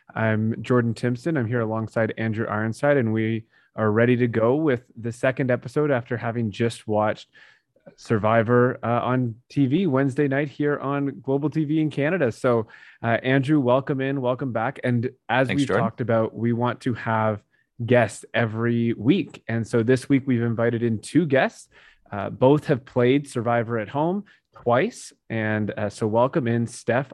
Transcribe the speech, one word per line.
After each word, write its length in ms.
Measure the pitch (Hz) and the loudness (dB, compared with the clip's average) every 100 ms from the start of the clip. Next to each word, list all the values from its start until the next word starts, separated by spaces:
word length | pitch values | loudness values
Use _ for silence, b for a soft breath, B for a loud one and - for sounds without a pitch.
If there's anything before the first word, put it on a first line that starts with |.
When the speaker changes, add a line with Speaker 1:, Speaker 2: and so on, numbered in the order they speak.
| B | B
Speaker 1:
I'm 480 | - 110 107 110 117 | -2 0 0 -2 -2
Jordan 320 | 113 123 117 | 0 2 2
Timpson. 420 | 107 123 123 170 156 | -2 -4 -4 -4 -2
I'm 100 | 113 | -2
here 140 | 123 | -2
alongside 520 | 110 110 107 117 110 - | -2 -4 -4 -2 -2 -2
Andrew 260 | 113 107 110 | -4 -4 -4
Ironside, 480 | 104 113 110 143 143 | -2 -4 -2 2 2
and 160 | 113 | 2
we 320 | 110 110 113 113 b b - | 0 -2 -4 -8 b b -2
are 160 | 110 | 2
ready 240 | 107 120 123 | 4 4 4
to 100 | 123 | 2
go 300 | 110 113 143 | 2 2 2
with 260 | 160 120 _ - | 0 -2 _ -12
the 120 | 117 | -10
second 400 | 113 131 127 127 | -2 -2 0 0
episode 400 | 123 120 156 151 | -2 -2 -2 0
after 240 | 123 - 117 | 0 -2 -6
having 340 | 117 117 110 | -4 -4 -4
just 380 | 92 117 - - | 0 -2 -2 -2
watched 400 | 107 107 98 - b b b b _ - | 0 0 -2 -10 b b b b _ -20
Survivor, 840 | - - 110 107 117 110 123 123 - | -12 -2 0 4 4 4 4 4 0
uh, 60 | 113 | -2
on 480 | 120 117 127 123 110 - | 0 0 0 -2 -6 -6
T 180 | 143 131 | -2 2
V 200 | 160 190 | 2 2
Wednesday 400 | 131 139 127 147 | 2 2 0 0
night 220 | 135 147 | 0 -4
here 280 | - 147 147 | -2 -2 -2
on 400 | 135 143 139 131 | -2 -4 -4 -6
Global 300 | 135 139 147 | -2 -2 0
T 140 | 156 | -2
V 180 | 147 156 | -2 0
in 80 | 156 | -2
Canada. 420 | 143 143 185 123 | 0 -2 0 0
So, 340 | - 127 117 110 B B B | 0 0 0 -2 B B B
uh, 180 | 117 113 | -2 0
Andrew, 380 | 127 139 131 151 | 2 2 4 2
welcome 400 | 120 131 135 135 | 4 2 0 -4
in, 200 | 135 139 | -2 -2
welcome 300 | 123 127 135 | -2 -2 -4
back. 280 | 110 120 - | -4 -4 -4
And 260 | 127 120 120 - - | -2 0 -2 -6 0
as 180 | 123 131 | 2 2
Speaker 2:
Thanks, 140 | 92 | 0
Speaker 1:
we've 80 | 135 | 2
Speaker 2:
Jordan. 160 | 98 | 2
Speaker 1:
talked 160 | 113 - | 0 -2
about, 340 | 117 113 110 | -2 0 0
we 180 | - 117 | -2 -2
want 280 | 117 120 117 | 0 -2 -2
to 140 | 131 | -6
have 500 | 113 117 110 110 104 _ _ _ - 117 | -4 -2 0 0 -2 _ _ _ -8 2
guests 380 | 120 107 - - | 4 4 -2 -6
every 580 | 117 113 110 117 117 117 | -2 -2 -2 -2 0 0
week. 500 | - 107 190 - - - | 0 2 2 0 -10 -6
And 180 | 113 | -6
so 200 | 110 120 | 0 0
this 240 | 113 127 - | 2 2 2
week 160 | 139 127 | 0 2
we've 160 | 117 | 0
invited 400 | 117 113 117 117 | 0 0 0 0
in 160 | 117 107 | -2 -2
two 280 | - 151 165 | -2 0 2
guests. 420 | 131 214 - - b b b b | 2 0 -4 -20 b b b b
Uh, 180 | 101 101 | -8 -6
both 380 | 104 131 147 - | 2 4 4 2
have 180 | 127 | -4
played 440 | - 127 123 139 143 | -2 0 2 2 -2
Survivor 500 | 123 113 120 113 117 | -6 -2 -2 -2 -6
at 120 | 104 | -4
Home 340 | 139 165 202 202 b b - | -2 -2 -2 -8 b b -6
twice. 500 | 120 120 214 - - _ - | 0 2 0 -6 -20 _ -8
And, 420 | 113 110 107 104 - | -4 -2 -2 -4 -4
uh, 100 | 104 | -6
so 200 | - 110 | -4 -2
welcome 400 | 113 135 170 117 | 2 2 0 0
in 180 | 117 117 | -2 -2
Steph 460 | - - 120 143 | -6 -2 -2 -2